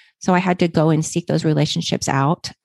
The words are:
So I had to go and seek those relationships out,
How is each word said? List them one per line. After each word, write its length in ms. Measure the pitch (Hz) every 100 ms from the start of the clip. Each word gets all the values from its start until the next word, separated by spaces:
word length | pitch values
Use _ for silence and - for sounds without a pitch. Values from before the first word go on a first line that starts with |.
| _ _
So 140 | -
I 60 | 180
had 200 | 185 180
to 80 | 175
go 220 | 165 156
and 160 | 156 156
seek 220 | 170 -
those 180 | 156 160
relationships 640 | 151 151 165 - - -
out, 420 | 135 139 175 - -